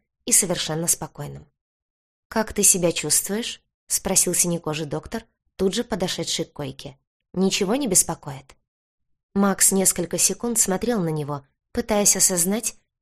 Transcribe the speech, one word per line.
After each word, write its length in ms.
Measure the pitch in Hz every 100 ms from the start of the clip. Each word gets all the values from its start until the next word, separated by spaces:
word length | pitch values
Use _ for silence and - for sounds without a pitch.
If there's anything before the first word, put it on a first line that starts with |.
| _ _
и 80 | -
совершенно 540 | - 180 170 - 156 170
спокойным. 600 | - 165 - 143 139 - _ _ _ _ _ _ _ _
«Как 260 | 226 220
ты 80 | -
себя 280 | 202 185 170
чувствуешь?» 720 | - 151 - - 208 240 - _ _ _
спросил 480 | - 190 185 185
синекожий 520 | 170 175 170 156 151 151
доктор, 380 | 156 - - - _ _ -
тут 180 | 190
же 100 | 190
подошедший 600 | 247 196 175 - 160 -
к 80 | 156
койке. 460 | - 139 131 135 - _ _ _
«Ничего 440 | 180 190 - 185 269
не 100 | 269
беспокоит?» 680 | 175 - 165 147 135 - _ _ _ _ _ _ _ _
Макс 380 | 196 202 190 -
несколько 460 | 196 185 - 165 175
секунд 400 | - 214 240 226
смотрел 420 | - 185 226 226
на 100 | 165
него, 360 | 156 143 143 - _ _
пытаясь 440 | 240 233 208 202 190
осознать, 600 | 180 180 180 220 - - _ _